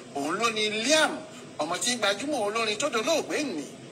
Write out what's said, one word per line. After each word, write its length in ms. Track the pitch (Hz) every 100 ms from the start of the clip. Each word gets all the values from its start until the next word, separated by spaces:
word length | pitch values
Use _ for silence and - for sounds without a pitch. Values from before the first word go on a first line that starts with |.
| -
òun 220 | 139 143 190
ló 100 | 233
ni 160 | 214 214
Liam, 420 | 214 233 311 302 151 - - -
ọmọ 200 | - 151 180
tí 120 | 247
gbajúmọ̀ 480 | 247 202 202 285 285
olórin 340 | 208 226 220 208
tó 80 | 285
dolóògbé 480 | 226 254 311 190 226
nì, 220 | 285 160 131 - -